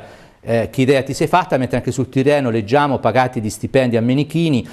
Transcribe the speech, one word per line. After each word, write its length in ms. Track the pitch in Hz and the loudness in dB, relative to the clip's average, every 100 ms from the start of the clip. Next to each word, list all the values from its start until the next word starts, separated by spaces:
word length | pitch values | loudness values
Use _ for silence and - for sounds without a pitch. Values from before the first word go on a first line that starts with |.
| - - - _ | -4 -20 -20 _
eh, 260 | - 117 104 | -4 -2 -2
che 120 | - | 0
idea 200 | 131 139 | 2 2
ti 120 | 127 | 0
sei 120 | 131 151 | -4 0
fatta? 300 | 175 165 139 | 0 0 -2
Mentre 220 | 127 127 | 0 -2
anche 120 | 131 | -4
sul 200 | 123 123 | -4 -2
Tirreno 400 | 131 139 147 131 | 0 2 2 0
leggiamo: 480 | 113 101 139 147 123 | -2 0 0 2 0
"Pagati 420 | 120 113 127 123 | 0 2 0 -2
gli 80 | 107 | -6
stipendi 480 | - 120 135 127 113 | -6 -2 0 2 2
a 60 | |
Menichini, 640 | 117 135 147 160 165 127 92 | 2 0 0 0 0 0 -2